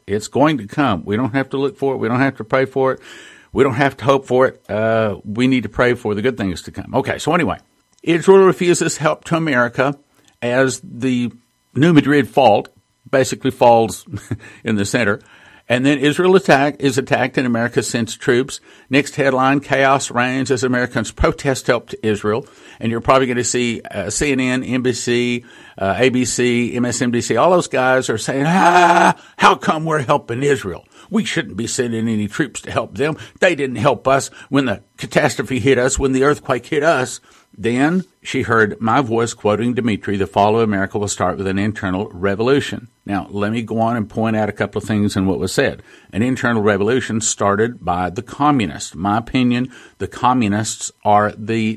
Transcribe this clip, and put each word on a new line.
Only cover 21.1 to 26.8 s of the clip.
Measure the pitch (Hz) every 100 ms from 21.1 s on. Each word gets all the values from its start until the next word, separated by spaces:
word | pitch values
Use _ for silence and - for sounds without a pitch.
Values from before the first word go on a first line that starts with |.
protest | - 170 160 143 131 -
help | 120 -
to | - 110
Israel." | 101 107 113 - - - -
And | 113
you're | 117
probably | 131 135 127
gonna | 123
see, | 117 127 120 110
uh, | - 104 95
C | - 147
N | 131
N, | 127 127
N | 104 127
B | 123
C, | 113 - 120 120 120 - - - -
uh, | 95 92
A | 127
B | 123 120
C, | - 123 120 117
M | 120